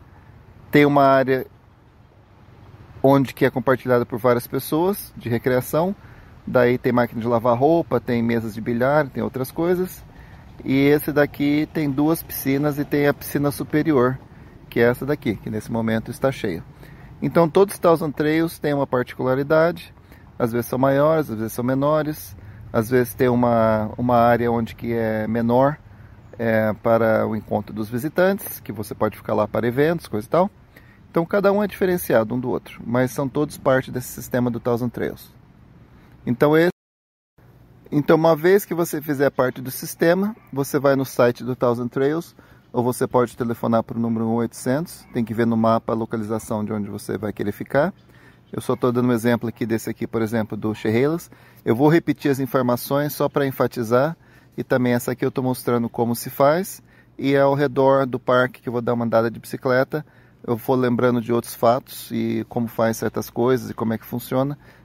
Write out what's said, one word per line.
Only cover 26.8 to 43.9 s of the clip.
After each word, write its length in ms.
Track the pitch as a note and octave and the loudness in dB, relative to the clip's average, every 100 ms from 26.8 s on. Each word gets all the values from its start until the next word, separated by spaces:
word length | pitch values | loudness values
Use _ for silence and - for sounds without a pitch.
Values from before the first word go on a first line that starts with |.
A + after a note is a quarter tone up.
para 440 | A#2 A2+ A2+ A2 G#2+ | 2 4 4 2 0
o 100 | A2 | -4
encontro 360 | - G#2+ G#2 | -4 -4 -4
dos 160 | G#2 A2 | -8 -6
visitantes, 720 | A#2+ D3 - F#3 G3+ - - | -6 -4 0 0 0 -6 -14
que 140 | - | -12
você 220 | G#2 G#2+ | -10 -10
pode 220 | - G#2+ - | -4 -4 -4
ficar 180 | - | -2
lá 120 | G#2+ G#2 | -2 0
para 220 | A2 A#2 | 0 0
eventos, 400 | A#2+ D3+ F3 - | 2 0 0 -4
coisa 180 | G#2+ G#2+ | -8 -2
e 40 | |
tal. 200 | D#3+ F#3+ - - - - - - | 0 0 -4 -20 -20 -20 -20 -6
Então 160 | E3+ | -2
cada 280 | E3+ G3+ G3+ | 0 2 2
um 100 | G3 | 2
é 60 | G3+ | 0
diferenciado 640 | - F#3+ F3+ - B2 A2 | -2 -2 0 2 2 2
um 60 | B2 | -2
do 100 | B2 | -4
outro, 320 | F2 - - | -6 -6 -14
mas 280 | - A#2+ B2+ | -4 0 0
são 160 | - C#3 | -2 -4
todos 280 | D3 D3 - | -4 -4 -2
parte 360 | C#3 C3 - | 0 0 0
desse 160 | B2+ B2+ | -8 -10
sistema 420 | - A#2+ B2+ B2 | -12 -6 -2 -2
do 80 | A#2 | -2
Thousand 300 | B2 A#2 B2 | -2 -2 -2
Trails. 440 | - E2+ - - - - _ - - - - - - - | -6 -6 -8 -16 -20 -20 _ -20 -20 -20 -20 -20 -12 -6
Então, 300 | A#2+ D3 D#3 | 0 4 4
esse, 140 | F3 - _ _ _ _ _ _ _ _ - - - | 2 0 _ _ _ _ _ _ _ _ -20 -20 -4
então 240 | D3 - D#3+ | -2 4 4
uma 180 | E3 | 4
vez 300 | D#3 F3 G3+ | 4 4 4
que 100 | - | 2
você 260 | E3 E3+ D#3 | -2 -2 -4
fizer 300 | C#3 C#3 C#3 | -4 0 2
parte 300 | - B2+ C3+ | 2 0 -2
do 100 | B2+ | -10
sistema, 640 | - E3+ - E3 F3+ G3+ A3+ - | -10 -12 0 2 2 0 -6 -8
você 280 | C3+ C#3 D3 | -6 -2 0
vai 160 | C#3 C3+ | 2 2
no 80 | |
site 400 | C3 - B2 A#2+ | 0 2 2 2
do 100 | A#2 | -6
Thousand 320 | B2+ B2 A#2+ A#2+ | 0 0 0 -2
Trails, 480 | C3+ C3+ D#3+ - - - - _ | 0 0 -2 -6 -16 -20 -20 _
ou 100 | B2 | -2
você 240 | A#2+ A#2+ C3 | 0 0 0
pode 300 | B2+ A#2+ - | 2 0 -2
telefonar 480 | A#2 A#2 A#2 A2+ | -6 -4 0 0
pro 160 | - | 0